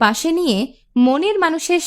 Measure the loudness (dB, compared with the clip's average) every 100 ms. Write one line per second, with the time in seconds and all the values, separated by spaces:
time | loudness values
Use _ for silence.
0 | 0 0 -2 -2 0 -2 -4 -10 _ 2
1 | 2 2 0 0 0 -2 -2 -2